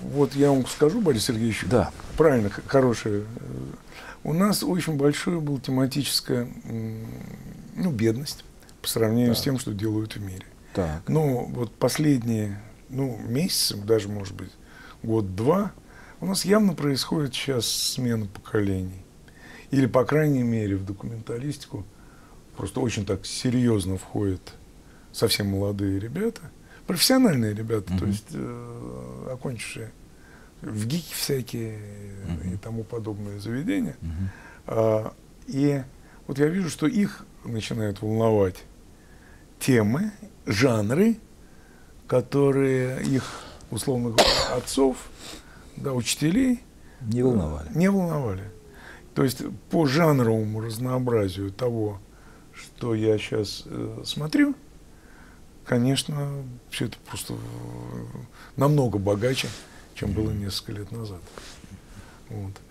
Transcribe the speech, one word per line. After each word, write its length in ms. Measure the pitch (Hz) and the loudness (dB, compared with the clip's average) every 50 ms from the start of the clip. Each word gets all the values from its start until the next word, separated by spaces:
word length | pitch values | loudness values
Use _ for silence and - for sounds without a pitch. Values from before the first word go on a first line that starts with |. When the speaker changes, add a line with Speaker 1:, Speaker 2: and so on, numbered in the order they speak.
| 123 127 127 | -8 -4 2
Speaker 1:
вот 220 | 143 143 139 135 | 2 2 2 4
я 160 | 139 139 143 | 4 6 6
вам 160 | 139 135 127 | 6 4 2
скажу, 340 | - - - 147 147 170 240 | 0 0 2 4 4 4 4
Борис 240 | 226 170 135 110 - | 4 4 4 2 2
Сергеевич, 380 | - 123 110 113 117 107 - - 90 | 0 0 2 2 0 0 0 0 4
Speaker 2:
Да. 200 | 104 120 95 - - - - - - | 4 4 4 4 -2 -10 -12 -4 2
Speaker 1:
правильно, 320 | - 156 165 139 123 107 101 | 6 6 6 6 6 4 2
х-, 120 | - - - | -2 -4 -4
хорошее. 580 | - - 139 131 127 117 - - 113 104 101 107 110 117 - - 127 131 - 65 67 - - - - - - - - - - - | 2 4 4 6 6 4 2 0 -2 -2 -2 -4 -6 -10 -12 -12 -10 -10 -10 -10 -10 -12 -14 -16 -18 -18 -18 -16 -16 -16 -10 -6
У 80 | - 147 | -2 2
нас 300 | 165 190 214 190 - - | 2 4 4 2 2 0
очень 320 | 285 180 185 147 - 160 | 0 0 0 0 0 0
большое 440 | 139 139 147 147 - - - 180 170 | 4 4 4 4 2 0 -2 -2 0
было 200 | 156 147 143 135 | 0 -2 -2 -4
тематическое, 880 | 135 - 135 131 131 131 131 151 135 - - - - - 139 123 120 120 - - - | -2 0 2 2 2 2 2 0 -2 0 0 -2 0 0 -2 -2 -2 -4 -8 -12 -10
м, 420 | - 117 113 113 113 110 110 113 113 120 123 - - - - - - - - - - - | -8 -6 -6 -6 -6 -6 -8 -10 -10 -12 -12 -12 -14 -14 -14 -14 -14 -14 -14 -16 -12 -6
ну, 140 | - - 185 | -2 0 0
бедность 540 | 151 107 107 113 113 117 147 147 - - - - - - - - - - - | 2 4 4 4 4 2 -2 -8 -10 -12 -14 -20 -20 -20 -20 -20 -16 -8 -6
по 60 | 101 | -2
сравнению 460 | - 120 113 110 110 120 123 120 117 | 0 2 2 4 4 4 4 4 4
с 40 | - | 2
Speaker 2:
Так. 60 | - | 2
Speaker 1:
тем, 140 | 147 135 123 | 0 0 0
что 120 | - - 110 | -2 -4 -4
делают 440 | 98 104 110 107 107 107 110 - | -2 -2 0 0 0 -2 -4 -6
в 40 | - | -8
мире. 260 | 101 98 92 92 - - - - - - - | -8 -8 -10 -12 -14 -16 -18 -20 -18 -8 -4
Speaker 2:
Так. 280 | - 92 82 76 78 - - | -2 -2 -2 -2 -4 -2 0
Speaker 1:
Ну, 400 | 139 151 160 147 131 120 - - 69 | 2 2 2 2 0 0 -2 -4 -4
вот 200 | 127 123 107 - | -4 -6 -6 -4
последние, 840 | - - 127 - - 151 151 143 131 110 117 117 110 107 104 98 101 107 - - - - - | 0 0 0 2 2 4 4 4 4 2 0 0 0 0 -2 -6 -8 -12 -16 -20 -20 -16 -10
ну, 280 | 131 131 135 135 120 107 110 113 | -4 -4 -2 -2 -4 -6 -6 -4
месяцы, 480 | 117 131 170 190 - - - - - | -2 0 0 0 0 0 0 0 -2
даже, 320 | 104 101 101 113 110 101 101 | -2 2 2 4 4 2 0
может 260 | 104 104 98 98 95 | -4 -6 -6 -8 -10
быть, 160 | 95 92 90 - - - - - - - - - - - | -10 -12 -12 -14 -18 -20 -20 -20 -20 -20 -20 -16 -8 -2
год-два, 640 | 117 113 113 107 95 92 92 113 127 160 190 202 185 - - - - - - - - - - | 0 0 2 0 0 -2 0 2 4 4 4 2 -2 -4 -12 -20 -20 -20 -20 -20 -20 -14 -8
у 60 | - | -4
нас 180 | 180 196 180 - | -2 -2 0 2
явно 280 | 170 196 214 220 196 165 | 4 4 6 6 4 2
происходит 600 | 143 147 147 139 123 - - - 165 147 135 - | 2 0 0 0 0 0 0 0 0 0 -2 -2
щас 320 | - - - 135 123 110 | -4 -2 -2 0 0 0
смена 600 | - - - - - - - 131 120 117 113 107 | -2 -2 -2 -2 -2 -2 -2 0 0 0 0 -2
поколений. 760 | 101 - - - - - 110 104 98 98 95 92 92 92 95 - - - - - - - - - - - - - - | -4 -8 -12 -10 -2 0 2 2 2 0 0 -2 -4 -8 -12 -16 -20 -20 -20 -20 -20 -20 -20 -20 -20 -20 -18 -8 -2
Или, 160 | - 135 135 | 2 4 4
по 180 | 120 - 131 123 | 4 6 4 4
крайней 380 | 120 143 147 156 151 143 131 123 | 4 4 2 4 4 4 4 2
мере, 320 | 117 117 113 107 101 98 | 2 2 2 0 0 0
в 80 | 98 95 | -2 -2
документалистику 1000 | 95 101 95 - 127 117 113 110 - 123 120 127 147 139 - - - - 117 92 - - - - - - - - - - - - - - | -4 -8 -8 -8 -8 -8 -8 -8 -8 -8 -6 -6 -6 -6 -8 -10 -12 -10 -10 -10 -12 -16 -20 -20 -20 -20 -20 -20 -20 -20 -20 -20 -18 -12
просто 240 | - 110 95 - 131 | -8 -8 -6 -2 0
очень 240 | 131 120 104 - 101 | 0 0 0 -2 -2
так 220 | 101 101 92 - | -2 -2 -4 -4
серьезно 720 | - - - - 127 120 127 123 120 113 104 90 92 95 92 | -8 -8 -2 0 2 2 4 4 4 4 4 2 0 -4 -4
входят 420 | - - - 110 104 98 92 90 - - - - - - - - - - - - - - - | -6 -6 -4 -2 0 0 -2 -4 -6 -14 -20 -20 -20 -20 -20 -20 -20 -20 -20 -20 -20 -14 -6
совсем 360 | - - 113 - - 107 101 | 0 0 2 2 2 0 0
молодые 500 | 98 98 98 101 101 98 101 98 98 98 | 0 0 0 0 0 0 0 0 0 -2
ребята, 400 | 98 113 131 170 208 233 226 - - - - - - - - - - | -2 -4 -4 -2 -2 -2 -2 -4 -10 -18 -20 -20 -20 -20 -20 -12 -6
профессиональные 640 | - 185 165 - - 262 262 262 226 160 127 113 107 104 | -4 0 2 4 4 6 6 6 6 6 4 2 0 0
ребята, 360 | 104 110 113 117 107 98 - | -2 -4 -2 -2 -2 -2 0
то 60 | 90 95 - | 0 0 2
Speaker 2:
Мгм. 20 | - | 2
Speaker 1:
есть, 160 | 98 104 - - - | 0 -2 -4 -8 -8
э, 960 | - 131 123 120 120 120 120 117 120 120 123 - 64 - 123 - - - - 127 | -8 -6 -6 -8 -10 -12 -12 -12 -12 -10 -10 -10 -10 -12 -12 -12 -10 -10 -10 -8
окончившие 580 | 120 - 156 127 110 - - - - 113 110 - - - - - - - - - - - - - - - | -8 -6 -6 -6 -6 -8 -10 -10 -10 -12 -12 -14 -18 -20 -20 -20 -20 -20 -20 -20 -20 -20 -20 -20 -14 -12
в 240 | - 113 107 107 | -8 -6 -4 -4
гики 260 | 113 139 175 165 - - | -2 -2 -4 -4 -4 -8
всякие 640 | - - - 147 135 120 - - 120 113 110 110 107 104 104 104 104 104 101 98 98 95 - | -6 -4 -2 -2 -2 -4 -6 -8 -8 -6 -8 -8 -10 -12 -14 -16 -16 -16 -16 -14 -12 -8 -8
Speaker 2:
Мгм. 260 | 85 82 78 90 92 | -6 -6 -6 -6 -6
Speaker 1:
и 20 | |
тому 280 | 104 - 113 113 113 113 | -6 -8 -8 -8 -8 -8
подобные 540 | 101 - 120 107 110 107 101 104 101 101 101 | -6 -8 -8 -6 -6 -6 -6 -8 -10 -10 -10
заведения. 560 | 101 110 117 127 151 214 - - 247 175 - - | -8 -6 -6 -4 -2 -2 -2 -2 -2 -4 -6 -8
Speaker 2:
Мгм. 300 | - 82 82 80 92 95 - - - - - - - - | -8 -8 -6 -4 -4 -6 -6 -10 -16 -20 -20 -16 -8 -4
Speaker 1:
А, 440 | - 113 110 110 110 110 110 - - - - - - - - - | 0 2 4 4 4 2 0 -4 -10 -14 -20 -20 -20 -20 -12 -6
и 340 | 233 135 139 143 143 139 131 - - - - - - - - | -2 2 2 2 2 2 -2 -6 -12 -20 -20 -20 -20 -16 -10
вот 120 | - 147 127 | -6 0 2
я 80 | 143 | 2
вижу, 240 | 151 165 190 190 160 | 2 2 2 -2 -2
что 160 | - - - | -2 0 0
их 400 | 147 240 202 202 - - - - - - - - | 2 4 4 2 2 0 -6 -18 -20 -20 -16 -10
начинают 560 | - 117 113 101 - 127 117 110 104 101 98 107 | -6 -6 -4 -4 -4 -2 -2 -2 -2 -2 -2 -2
волновать 600 | 107 110 113 113 113 110 107 98 92 87 - - - - - - - - - - - - - - - - - - - - - | 0 2 4 4 6 6 6 4 4 2 -4 -14 -20 -20 -20 -20 -20 -20 -20 -20 -20 -20 -20 -20 -20 -20 -20 -20 -20 -14 -4
темы, 540 | - - 131 117 107 104 117 147 202 214 - - - - - - - | 2 4 6 6 6 4 2 2 0 -2 -4 -8 -16 -20 -20 -10 -4
жанры, 720 | - 110 98 123 139 117 110 104 104 120 156 202 226 226 214 - - - - - - - - - - - - - - - - - | -2 0 4 4 4 4 4 2 2 4 4 4 4 4 2 -4 -18 -20 -20 -20 -20 -20 -20 -20 -20 -20 -20 -20 -20 -20 -18 -6
которые 960 | - - 127 123 - - 143 143 139 135 135 139 135 131 131 127 127 131 139 - | 0 2 2 2 2 2 4 4 6 6 4 4 4 4 2 0 0 -2 -2 -2
их, 220 | 147 139 131 - - - - - - - - - - | 0 0 0 0 -2 -8 -12 -14 -16 -18 -18 -12 -8
условно 400 | - 113 - - 131 123 120 120 | -6 -4 -2 0 0 0 0 0
говоря, 440 | 113 120 120 - - - - - 131 | 4 4 4 4 4 2 0 0 -2
отцов, 400 | 127 123 - - - 135 - - - - - - - - - - - - - - - - - - | -4 -4 -2 0 2 2 2 2 0 -8 -16 -18 -18 -16 -16 -16 -16 -18 -20 -20 -20 -20 -18 -12
да, 160 | - 131 139 135 | -8 -6 -4 -2
учителей, 720 | 123 117 - - - 147 151 170 240 269 262 247 240 - - - - - - - - 131 | -2 -2 -2 -2 0 2 2 4 4 4 2 2 0 -2 -12 -20 -20 -20 -20 -16 -10 -6
Speaker 2:
Не 200 | 107 113 120 123 | -2 0 2 4
волновали. 460 | 131 123 110 85 78 76 73 76 - - | 4 4 2 2 0 -4 -6 -8 -4 0
Speaker 1:
э, 40 | 151 | 2
не 120 | 175 190 | 2 4
волновали. 540 | 196 196 185 170 160 151 139 113 95 92 98 101 - - - - - - - - - - - - - | 4 2 0 0 -2 -2 -2 -2 -4 -6 -8 -12 -14 -18 -20 -20 -20 -20 -18 -18 -20 -20 -18 -6 0
То 100 | - 143 | 2 2
есть 180 | 131 - - - - - - - - | 2 2 0 -6 -8 -10 -10 -8 -2
по 160 | - 180 165 | 2 2 4
жанровому 720 | 143 127 156 175 160 147 135 123 113 110 110 110 107 107 110 | 4 4 6 6 6 6 6 4 4 4 2 2 0 -2 -4
разнообразию 880 | 110 117 110 107 127 127 127 127 127 123 120 113 101 98 87 95 98 98 | -6 -6 -6 -4 -4 -2 0 0 0 2 2 4 2 2 0 -2 -6 -6
того, 480 | 95 - 127 123 117 113 107 104 104 98 - - - - - - - - - - - | -4 -2 -2 -2 0 0 -2 -2 -4 -6 -14 -18 -20 -20 -20 -20 -20 -20 -20 -20 -20
что 400 | - - - - - - 123 113 | -20 -20 -18 -12 -6 -4 -2 0
я 240 | 110 110 110 107 107 | 2 4 4 4 2
щас, 460 | 101 - - 113 107 98 - - - | 2 -2 -2 -2 -2 -2 -4 -10 -12
э, 360 | - 113 120 117 110 113 120 120 | -10 -8 -6 -6 -6 -6 -8 -6
смотрю, 500 | - - 147 147 156 - 294 285 285 277 - - - - - - - - - - - - - - - - - - - - - - | -6 -4 -4 -4 0 2 4 4 4 2 -4 -8 -20 -20 -20 -20 -20 -20 -20 -20 -20 -20 -20 -20 -20 -20 -20 -20 -20 -20 -12 -4
конечно, 800 | - 127 123 120 127 135 131 - - 147 147 143 143 143 139 135 131 123 123 - - | 0 2 4 4 4 2 2 0 -2 -4 -4 -4 -4 -6 -8 -8 -10 -12 -14 -16 -12
все 160 | - - 131 | -6 -4 -4
это 100 | 113 - - - | -4 -6 -10 -16
просто, 280 | - - 101 - - 58 | -12 -10 -10 -8 -8 -8
э, 20 | 57 57 57 58 58 60 60 60 60 60 60 60 60 58 58 60 - - - - - - - - | -8 -8 -10 -10 -10 -12 -10 -12 -12 -10 -10 -10 -10 -10 -10 -12 -12 -14 -14 -18 -20 -20 -10 -2
намного 420 | - 135 143 151 147 135 120 98 104 | 2 4 4 6 6 4 4 2 0
богаче, 500 | 95 101 104 104 101 123 131 127 - 120 104 - - - - - - - - | 2 2 2 2 2 0 0 0 -4 -6 -6 -10 -16 -18 -20 -20 -20 -18 -12
чем 180 | - - - - | -6 -4 -2 0
было 180 | 104 107 107 | 0 0 0
Speaker 2:
Мгм. 100 | 107 104 101 | -2 -4 -4
Speaker 1:
несколько 280 | 101 95 - - - 110 | -4 -6 -8 -8 -8 -10
лет 200 | 104 104 95 117 | -10 -10 -10 -10
назад. 280 | 113 113 107 98 87 80 - - - - - - - - - 95 90 - - - - - - - - - - | -10 -10 -10 -10 -12 -16 -16 -18 -18 -18 -18 -18 -20 -20 -18 -20 -20 -20 -20 -20 -18 -18 -20 -20 -20 -16 -12
Вот. 240 | 117 107 101 98 98 - - - | -10 -10 -8 -10 -10 -12 -16 -20